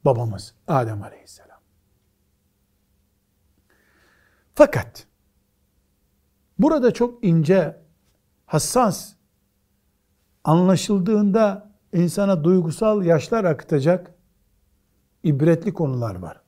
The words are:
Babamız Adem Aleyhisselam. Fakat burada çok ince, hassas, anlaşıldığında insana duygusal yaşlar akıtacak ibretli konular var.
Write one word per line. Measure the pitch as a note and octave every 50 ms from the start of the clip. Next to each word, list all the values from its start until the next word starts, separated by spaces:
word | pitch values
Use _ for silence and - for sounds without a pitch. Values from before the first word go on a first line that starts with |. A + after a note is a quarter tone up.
| _
Babamız | D3 B2+ A2+ A#2 A2+ G2+ F#2+ - - _ _ _
Adem | - E3 C3+ A#2+ A2 G#2+ G2+ G2
Aleyhisselam. | - - - _ - - _ _ _ _ _ _ _ _ _ _ _ _ _ _ _ _ _ _ _ _ _ _ _ _ _ _ _ _ _ _ _ _ _ _ _ _ _ _ _ _ _ _ _ _ _ _ _ _ _ _ _ _ _ _ _ _ _ _ _ _ _ _ _ _
Fakat | - G3 - - B2 F#2+ - _ - - _ _ _ _ _ _ _ _ _ _ _ _ _ _ _ _ _ _ _ _ _ _ _ _ _ _ _ _ _ _ -
burada | G#3+ D#4 D#4+ D4 A#3+ A#3+ -
çok | - A#3 A#3+ A#3+ - -
ince, | F#3 E3 E3 D3+ C#3+ F#3+ F#3+ D#3+ C#3 - - _ _ _ _ _ _ _ _ _ _ _ _ _
hassas, | _ - D#3 - - - B3 B3 G#3 D3+ - - - _ _ _ _ _ _ _ _ _ _ _ _ _ _ _ _ _ _ _ _ _ _ _ _ _ _ _
anlaşıldığında | E3+ D#3 F3 F3+ F#3 F#3+ - - - G#3 G3 F3 G3+ A3 G#3 G#3 G3+ F#3 A3+ A3 G3+ G3 G3 - - _ _ _ _ -
insana | E3+ F3 F3 - G3+ G3+ G3 G3 E3 D3
duygusal | E3+ F#3 F#3 E3+ D#3+ D3+ - A3 G#3+ G#3+ G#3 F#3
yaşlar | E3+ E3 D#3 - - A#3 A3+ G3+
akıtacak | F3 D3+ - - - E3 C#3+ C3 D#3+ F3+ F3+ F3+ - - _ _ _ _ _ _ _ _ _ _ _ _ _ _ _ _ _ _ _ _ _ -
ibretli | E3+ D3 C3 D3+ E3 E3 D#3+ E3 G#3 -
konular | - E3 C#3 C3 B2 A#2 A2 G2
var. | F2+ F2+ E2 - _ _